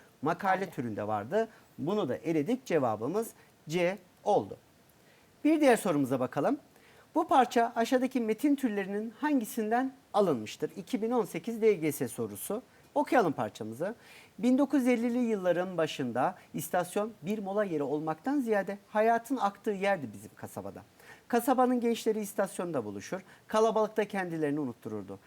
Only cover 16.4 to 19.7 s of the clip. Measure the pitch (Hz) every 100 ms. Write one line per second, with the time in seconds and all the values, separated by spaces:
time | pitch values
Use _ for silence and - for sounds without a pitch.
16.4 | - 170 - 185 175 208 220 220 160 220
17.4 | 190 202 202 156 139 151 156 156 262 294
18.4 | 233 202 190 202 - 214 220 233 226 254
19.4 | 202 202 226